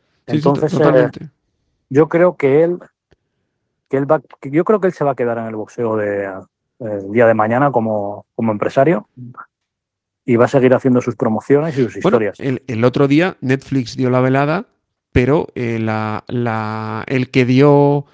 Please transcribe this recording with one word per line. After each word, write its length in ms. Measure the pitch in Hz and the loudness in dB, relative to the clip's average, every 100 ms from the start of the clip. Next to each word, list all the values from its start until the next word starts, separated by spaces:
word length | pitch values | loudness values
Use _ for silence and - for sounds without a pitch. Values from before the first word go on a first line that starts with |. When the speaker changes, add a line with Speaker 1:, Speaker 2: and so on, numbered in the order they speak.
| _ _ - | _ _ -4
Speaker 1:
sí, 80 | 151 | 0
Speaker 2:
Entonces, 340 | 143 143 151 | 2 2 0
Speaker 1:
totalmente. 540 | 175 147 131 123 - 151 | 2 2 4 2 -2 -18
Speaker 2:
eh, 40 | _ _ _ _ _ - | _ _ _ _ _ -2
yo 180 | 131 156 | 0 2
creo 300 | 165 180 135 | 2 2 2
que 260 | 135 147 | 2 2
él, 160 | 170 175 - _ _ _ _ _ _ _ _ _ _ | 2 -2 -12 _ _ _ _ _ _ _ _ _ _
que 80 | 135 | -4
él 120 | 143 | 0
va, 120 | 156 - - | -2 -2 -18
que 100 | 139 | -4
yo 140 | 151 | -2
creo 160 | 180 208 | 0 0
que 80 | 185 | 0
él 60 | |
se 100 | - | -2
va 80 | 143 | -4
a 40 | 131 | -2
quedar 220 | 120 117 | -4 -4
en 100 | 113 | -6
el 80 | 110 | -10
boxeo 400 | 101 - 117 110 | -10 -6 -4 -2
de, 260 | 104 101 | -2 -4
eh, 80 | 98 95 92 _ _ - | -6 -10 -16 _ _ -14
el 320 | 113 101 98 | -10 -8 -2
día 160 | 113 113 | 2 4
de 60 | |
mañana 400 | 110 107 120 143 | 4 0 0 0
como, 520 | 123 110 107 101 104 - - | 0 -2 -4 -6 -10 -14 -6
como 180 | 113 | -4
empresario 560 | 104 107 135 143 208 - - 120 - - _ _ _ _ _ _ _ | -2 -2 2 2 0 -6 -18 -20 -20 -20 _ _ _ _ _ _ _
y 140 | - 117 | 0 2
va 80 | 123 | 4
a 20 | |
seguir 260 | 135 127 | 4 4
haciendo 280 | 123 135 123 | 4 2 0
sus 160 | 120 - | -2 -2
promociones 600 | 117 110 - 143 165 135 | -2 -2 2 2 2 -2
y 60 | |
sus 180 | 110 98 | -4 -2
Speaker 1:
Bueno, 180 | - 117 | 0 0
Speaker 2:
historias. 200 | 101 - | 0 -4
Speaker 1:
el, 240 | 135 127 - | -6 -6 -6
el 180 | 110 120 | 0 0
otro 240 | 135 139 | 2 2
día 260 | 147 180 - | 2 0 -2
Netflix 560 | 131 135 - 135 117 135 | -2 -2 -2 -4 -4 -4
dio 120 | 123 | 0
la 120 | 127 | 2
velada, 460 | 131 135 143 175 - _ _ _ _ | 2 2 0 -2 -6 _ _ _ _
pero, 340 | 127 127 156 - | 0 2 2 -2
eh, 240 | - 117 113 | -6 -6 -4
la, 440 | 110 110 107 107 - | -4 -4 -4 -8 -6
la, 760 | 123 120 110 107 110 110 110 - | -4 -4 -4 -6 -8 -8 -8 -4
el 240 | 131 123 | -4 0
que 160 | 131 123 | 0 2
dio, 600 | 127 147 143 143 143 - | 4 4 4 4 0 -4